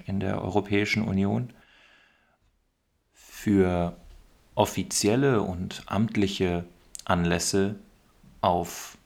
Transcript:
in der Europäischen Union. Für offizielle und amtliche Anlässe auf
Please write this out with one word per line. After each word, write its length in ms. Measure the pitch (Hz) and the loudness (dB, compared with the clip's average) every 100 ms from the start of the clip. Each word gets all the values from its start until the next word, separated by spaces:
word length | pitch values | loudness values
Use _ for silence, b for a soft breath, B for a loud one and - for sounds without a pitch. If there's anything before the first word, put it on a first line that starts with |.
| - | -6
in 140 | 98 | -4
der 240 | 95 101 | -2 -4
Europäischen 580 | - 98 98 101 104 107 | 0 -2 0 0 0 0
Union. 480 | - 95 98 113 123 b b b b b b b b b _ _ _ _ _ _ _ | 0 0 0 0 -4 b b b b b b b b b _ _ _ _ _ _ _
Für 800 | _ - - 107 98 92 87 87 - - - - _ _ | _ -20 -6 2 4 4 2 -2 -4 -20 -20 -20 _ _
offizielle 880 | - 104 - 92 - 101 120 139 117 | -2 0 0 -4 0 2 4 2 2
und 420 | 95 87 95 - - | 0 -4 -8 -10 -4
amtliche 800 | 98 113 107 98 - 92 87 87 - _ - - | -2 0 0 0 0 0 0 -4 -16 _ -14 -2
Anlässe 720 | 87 85 87 - 98 98 98 - _ _ _ - - | 2 2 0 0 0 0 -4 -14 _ _ _ -20 -2
auf 560 | 98 87 85 - - - | 0 0 -4 -10 -16 -20